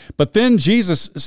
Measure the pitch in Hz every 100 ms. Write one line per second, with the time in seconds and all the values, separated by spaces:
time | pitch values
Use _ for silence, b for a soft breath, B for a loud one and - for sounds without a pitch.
0 | B - 147 214 247 220 139 233 185 156
1 | - 151